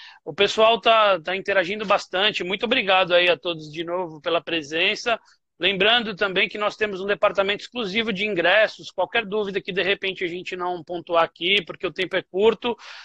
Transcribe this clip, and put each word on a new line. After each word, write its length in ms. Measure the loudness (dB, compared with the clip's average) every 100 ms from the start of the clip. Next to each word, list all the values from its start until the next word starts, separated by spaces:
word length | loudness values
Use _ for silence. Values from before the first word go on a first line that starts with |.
| -20 -18
o 100 | -8 0
pessoal 440 | 0 4 4 4
tá, 400 | 4 6 4 2
tá 160 | -2 -6
interagindo 480 | 0 0 0 -2
bastante. 600 | 0 0 0 0 0 0
Muito 240 | -4 -4 0
obrigado 480 | 0 4 2 4 4
aí 140 | 4
a 80 | 2
todos 340 | -2 -8 -8
de 120 | -10
novo 380 | -6 -4 -6 -6
pela 180 | -2 -2
presença. 800 | -2 -6 -4 -2 0 0 -2 -4 _ _ _ -2
Lembrando 560 | 0 2 4 2 0 -2
também 340 | 0 0 0
que 80 | -2
nós 180 | -4 -2
temos 240 | -4 -2
um 60 | -4
departamento 580 | 2 2 2 0 -2
exclusivo 480 | -6 -6 -4 -2 -2
de 140 | -2 -2
ingressos. 640 | 0 4 4 2 -2 -10
Qualquer 360 | -4 -2 -2 -2
dúvida 360 | -4 -2 -4
que, 100 | -4
de 120 | -2
repente, 400 | -2 -2 -4 -6
a 40 | -6
gente 280 | -6 -8 -6
não 280 | -6 -6
pontuar 400 | -8 -10 -2 0
aqui, 400 | 0 0 0 0
porque 220 | -2 -8 -8
o 80 |
tempo 220 | -4 -4 -4
é 80 |
curto, 520 | -4 0 2 2 -4 -6 -10 -20